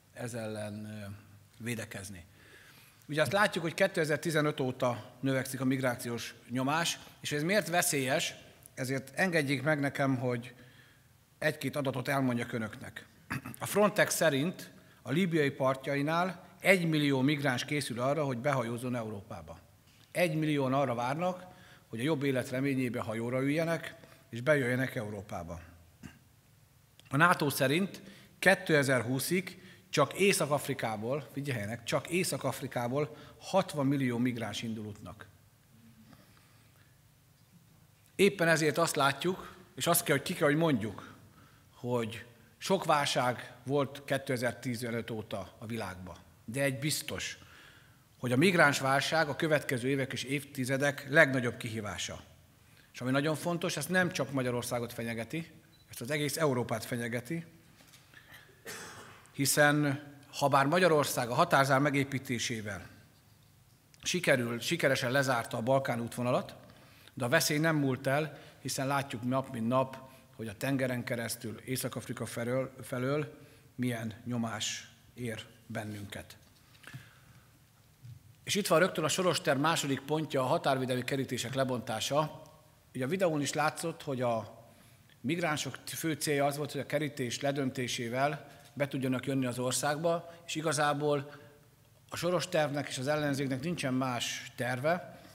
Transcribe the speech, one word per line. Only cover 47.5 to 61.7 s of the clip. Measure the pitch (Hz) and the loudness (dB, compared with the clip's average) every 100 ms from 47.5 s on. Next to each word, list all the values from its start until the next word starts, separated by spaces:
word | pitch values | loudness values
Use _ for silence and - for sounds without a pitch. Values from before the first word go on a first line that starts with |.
| - - - - - _ - | -20 -20 -20 -20 -20 _ -8
hogy | 123 | 0
a | 123 | 4
migráns | 180 175 147 135 | 6 8 6 6
válság | 131 139 - 160 156 | 2 2 2 2 2
a | 131 | 0
következő | 160 147 - 127 127 | 2 2 2 -2 0
évek | 139 127 | 0 -2
és | - | -4
évtizedek | 127 139 - - 127 135 143 139 131 | -2 -4 -4 -6 -2 0 0 -2 4
legnagyobb | 151 151 131 120 113 | 6 6 4 0 -2
kihívása. | 117 110 101 87 - 85 - - - - - - - | -6 -6 -6 -6 -8 -10 -16 -20 -20 -20 -20 -20 -18
És | - | -6
ami | 127 | 0
nagyon | 135 151 147 | 2 2 0
fontos, | 175 170 175 151 | -2 -2 -2 -2
ez | 143 | 0
nem | 185 180 | 2 2
csak | - 135 | 0 -2
Magyarországot | 139 123 120 113 123 117 | 0 0 -2 -2 -4 -4
fenyegeti, | - 117 113 117 160 165 - - - - | -6 -4 -4 -4 -6 -8 -14 -20 -20 -18
ezt | - | -12
az | 123 | -4
egész | 151 147 - | -2 -2 0
Európát | 156 123 113 113 - | 2 2 0 -4 -4
fenyegeti, | 123 120 120 - 165 165 - - - - - - - - - - - - - - - - - - | -4 -4 -4 -4 -8 -8 -18 -20 -20 -20 -20 -20 -20 -20 -20 -20 -20 -14 -14 -14 -16 -18 -20 -10
hiszen | - 135 - 147 151 147 135 - - - - | -2 2 6 6 6 2 0 -6 -18 -16 0
ha | 139 | 4
bár | 139 139 | 4 4
Magyarország | 175 180 151 139 - 120 | 6 6 6 4 0 0
a | |
határzár | 123 170 147 135 | 2 6 6 6